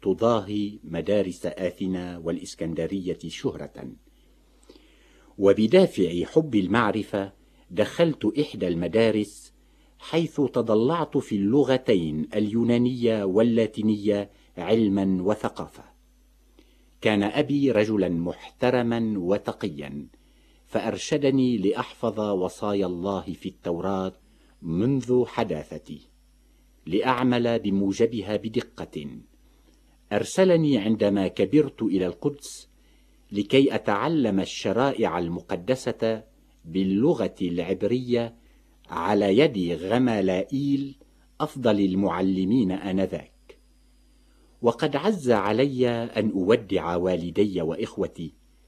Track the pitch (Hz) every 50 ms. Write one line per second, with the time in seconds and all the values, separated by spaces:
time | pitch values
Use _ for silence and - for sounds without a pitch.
0 | - 101 92 82 113 117 120 110 98 95 104 104 104 104 104 - - - 82 85
1 | - - 101 104 95 92 87 - - 87 - - 92 87 - - 98 92 92 90
2 | 90 90 90 85 82 82 85 85 - - - - 85 80 82 76 82 78 98 98
3 | 92 90 85 - - 82 - - - 131 87 78 73 71 - - - - - -
4 | _ _ _ _ _ _ _ _ _ _ _ _ _ _ - - _ _ _ _
5 | _ _ _ _ _ - _ - 101 98 98 101 110 110 117 185 190 - - -
6 | 95 80 87 87 82 - - 160 160 151 120 104 92 87 101 117 117 104 95 110
7 | 95 - - 101 98 98 - _ _ _ _ _ _ - 92 87 104 - - -
8 | 170 170 143 - - 107 - 139 147 - - 110 - 90 87 85 87 85 80 110
9 | 117 113 107 107 107 101 - - - - _ _ _ _ _ _ _ _ _ _
10 | - - - 165 170 - - - 143 120 - 127 117 113 110 107 113 131 165 170
11 | 156 - - 143 - - 117 101 98 101 117 147 147 123 135 127 - - 117 92
12 | 85 78 76 78 78 - - 107 104 104 104 117 117 117 120 120 123 123 131 123
13 | 117 117 110 107 101 95 92 104 113 120 113 117 113 107 - - 104 107 107 104
14 | 101 104 101 101 101 101 _ _ _ _ - - 87 87 110 113 113 104 98 98
15 | 98 98 95 92 90 98 110 - - 113 - - 85 71 - - - - _ _
16 | _ _ _ _ _ _ _ _ _ _ _ _ - _ _ _ _ _ _ -
17 | - 113 107 104 101 104 - 139 151 131 143 143 139 135 113 107 107 107 110 104
18 | 92 90 87 82 85 87 - - - - - - - 123 123 127 120 117 117 117
19 | 117 110 107 98 87 87 98 104 - - 104 - - 101 76 71 71 69 67 71
20 | 69 62 _ - _ _ _ _ _ _ _ _ _ _ - 110 90 113 104 95
21 | - - 165 151 143 135 135 135 131 127 120 107 92 98 98 117 123 - - -
22 | - 113 101 107 107 104 101 95 92 90 - - - 104 101 101 95 90 90 87
23 | 87 98 101 92 82 76 82 - - 95 - _ - 87 87 85 90 95 98 95
24 | 95 95 92 _ _ _ _ _ _ _ _ - - 85 82 87 104 127 139 135
25 | 117 120 123 123 120 113 - - 117 101 85 78 76 - 78 78 - - 78 71
26 | - _ _ _ _ _ _ _ _ _ _ _ _ _ _ _ - - 165 185
27 | - 135 127 120 127 127 123 120 120 117 117 113 98 104 95 98 98 98 98 -
28 | 117 113 120 113 92 95 107 104 - 110 110 120 - - - - - - - 82
29 | 73 71 62 57 - _ _ _ _ _ _ _ _ _ _ _ _ _ _ _
30 | _ - 104 101 101 - - - 190 190 175 165 160 147 139 110 98 107 113 104
31 | 107 101 98 101 95 90 - - 104 92 - 151 147 135 - - 117 101 87 95
32 | 92 90 87 - - 147 143 - - - - - - _ _ _ _ _ _ _
33 | _ _ _ _ _ - 104 101 104 - - 135 139 131 - 113 - - 104 101
34 | 117 147 170 156 127 110 98 95 92 - - - - 110 95 113 131 139 - -
35 | 113 90 80 87 87 85 85 90 - - 95 87 87 120 131 127 - 127 113 -
36 | - 113 113 107 - - _ _ _ _ _ _ - 82 80 92 95 95 95 101
37 | 117 160 175 - 107 90 - - 98 90 87 85 87 87 98 98 107 101 120 127
38 | 127 123 120 117 117 117 117 - _ _ _ _ _ _ _ _ _ - 78 82
39 | 82 95 107 104 104 98 95 113 147 156 127 101 90 85 87 76 85 95 110 123
40 | 131 123 113 104 95 92 92 92 98 - 139 135 143 143 139 135 139 139 139 _
41 | _ _ _ _ _ _ _ - 151 151 - 139 123 120 107 101 101 95 90 95
42 | 101 92 85 87 98 95 95 92 95 92 113 135 113 92 92 95 - 101 92 95
43 | 95 92 90 82 - - _ _ _ - - _ _ _ _ _ _ _ _ _
44 | _ _ _ _ _ _ _ _ _ _ _ - - 117 117 - 160 151 139 139
45 | 151 208 226 180 139 123 117 104 95 104 107 113 135 143 135 127 127 120 120 117
46 | 117 117 - 110 104 107 95 98 90 92 113 123 - - 98 90 80 85 87 87
47 | 87 92 92 85 82 87 80 98 104 107 92 90 82 80 82 85 110 - - -
48 | 95 82 - - 85 76 - _ _ _ _ _ _